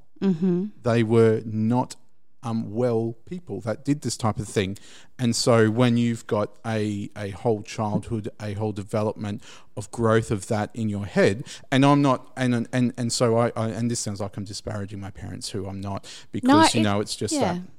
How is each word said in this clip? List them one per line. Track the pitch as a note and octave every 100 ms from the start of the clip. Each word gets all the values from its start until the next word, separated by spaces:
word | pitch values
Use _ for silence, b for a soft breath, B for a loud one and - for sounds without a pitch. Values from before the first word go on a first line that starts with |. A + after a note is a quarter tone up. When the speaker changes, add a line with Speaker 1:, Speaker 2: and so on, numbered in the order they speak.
| - -
Speaker 1:
Mm-hmm. | G3 E3 F#3 F3 G#3 -
Speaker 2:
They | A#2+ A#2
were | A2 A#2 A2+ A2 A2+
not, | A2 A2 B2 B2+ - - - - -
um, | A#2+ A2+ A2 G#2
well | B2 A2+ A2+ A#2 -
people | F3+ - G2
that | A2 G#2+
did | - D3
this | B2 -
type | A#2 G2+
of | G2+
thing. | - F#2+ G2 B B B -
And | A#2+ A2+
so | - A#2 A2
when | A2 B2 A#2+
you've | A#2+ A#2 -
got | G#2+ G2+ - A2+
a, | A2 G#2+ G2+ G2+ -
a | G2+
whole | G2 B2 G#2+
childhood, | G2 - G#2+ G#2+ - A2+ G#2+ -
a | G#2+
whole | G2 A2
development | G#2 G2 A2 G#2+ - G#2+ G#2 B B B -
of | -
growth | - A2+ A2 A2+
of | G#2+ -
that | G#2+ G#2+ -
in | A2
your | G2+ G2
head, | - F3 G2+ C#3+ B B
and | C3
I'm | C#3 C#3+
not, | C#3+ B2+ - -
and, | B2+ A#2+ A2+
and, | B2+ B2 -
and | A#2
so | - B2 A2+
I, | A#2+ -
I, | A2
and | G#2+ A#2
this | A#2
sounds | - G2+
like | G2+ -
I'm | G2+
disparaging | G2+ - G#2 G2 G2+
my | G2
parents, | - G2 F#2+ -
who | G#2 F#2+
I'm | G2
not, | G2 G2 - B B
because, | G#2 B3 D4 D#4+ A#2+
Speaker 1:
No, |
Speaker 2:
you |
Speaker 1:
it, |
Speaker 2:
know, | G#2+ G2+
it's | G#2 -
just | G#2
Speaker 1:
yeah, | D4+ G#3+
Speaker 2:
that. | F2 F#2